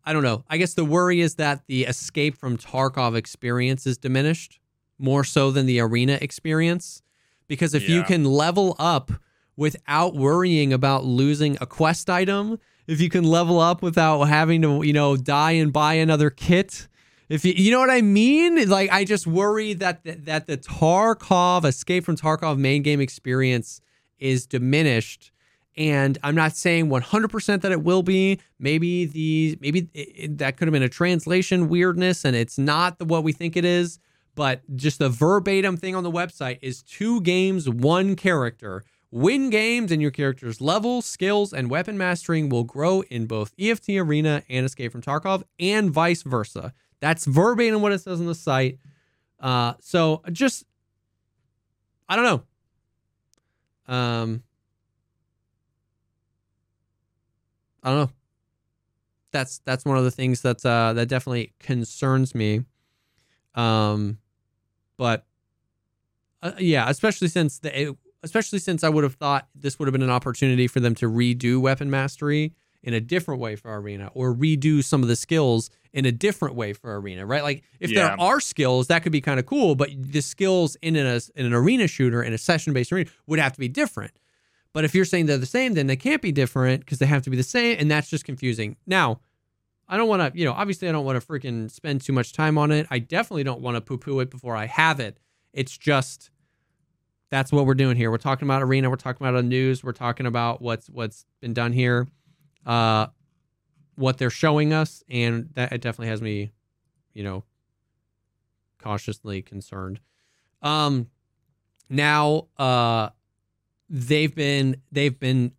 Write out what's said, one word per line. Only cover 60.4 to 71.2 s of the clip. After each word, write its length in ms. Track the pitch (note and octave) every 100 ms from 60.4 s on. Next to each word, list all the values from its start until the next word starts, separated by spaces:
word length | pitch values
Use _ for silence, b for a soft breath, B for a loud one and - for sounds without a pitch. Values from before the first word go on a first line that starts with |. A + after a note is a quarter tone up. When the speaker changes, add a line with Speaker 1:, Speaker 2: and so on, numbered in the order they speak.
Speaker 1:
that, 220 | B2+ A#2+
uh, 300 | B2+ A#2 A2+
that 140 | A2+ A#2+
definitely 460 | B2+ B2+ A#2+ A2+ _
concerns 760 | - B2+ A2+ - C3+ C3 C3 A#2+
me. 300 | G#2+ G#2+ B2+ _ _ _ _ _ _ _ _ -
Um, 640 | A#2 A2 G#2+ G#2 G#2 G#2+ _ _ _ _ _ _ _ -
but, 280 | A#2+ A2 - _ _ _ _ _ _ _ _ _ _ _
uh, 80 | F3 F#3+
yeah, 300 | F#3 D3 A#2
especially 400 | C#3+ A3 G3 F3+
since 280 | F3+ D#3 -
the, 220 | D#3 C3+
it, 120 | D3 C3+ _ _
especially 380 | D#3+ A3 A3 G3+
since 240 | F3 E3+
I 60 | D#3+
would 160 | D3+ C#3+
have 100 | C3
thought 320 | C#3+ C#3 - -
this 240 | C#3 -
would 80 | C#3
have 60 |
been 80 | C3
an 80 | C3
opportunity 580 | B2+ C3 A#2+ C3+ B2+ B2
for 140 | -
them 120 | A#2+ A2+
to 140 | A#2
redo 520 | A2+